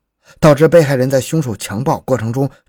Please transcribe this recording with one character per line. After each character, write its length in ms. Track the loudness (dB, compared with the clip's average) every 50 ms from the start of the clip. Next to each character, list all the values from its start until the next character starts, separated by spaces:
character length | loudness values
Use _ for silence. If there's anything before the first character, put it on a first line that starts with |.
| _ _ _ _ _ _ _ 2
导 120 | 4 4 4
致 120 | 4 4 4
被 140 | 4 4
害 140 | 2 2 0
人 120 | -2 -2 0
在 120 | -2 -2
凶 200 | -2 -2 -4 -4
手 160 | -4 -4 -6
强 260 | -10 -10 -10 -8 -6
暴 160 | -4 -4 -4 -4
过 180 | -4 -4 -4 -2
程 140 | -4 -4
中 180 | -4 -4 -4 -6 _ _ _